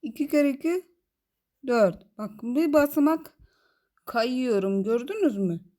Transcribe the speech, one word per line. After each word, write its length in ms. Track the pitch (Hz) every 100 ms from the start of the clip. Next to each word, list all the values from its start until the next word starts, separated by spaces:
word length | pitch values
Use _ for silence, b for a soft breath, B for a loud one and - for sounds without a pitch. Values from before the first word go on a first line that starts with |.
İki 260 | 294 220 285
kere 220 | 294 285
iki, 460 | 269 320 359 - _ _ _ _ _ _ _ 262
dört. 500 | 240 202 170 _ -
Bakın 380 | 214 - 233 247
bir 180 | 330
basamak 640 | 294 285 294 294 320 311 _ - _ _ _ _ _ -
kayıyorum. 760 | 233 233 254 254 208 190 196
Gördünüz 540 | 196 233 254 427 359 202
mü? 220 | 190 165 -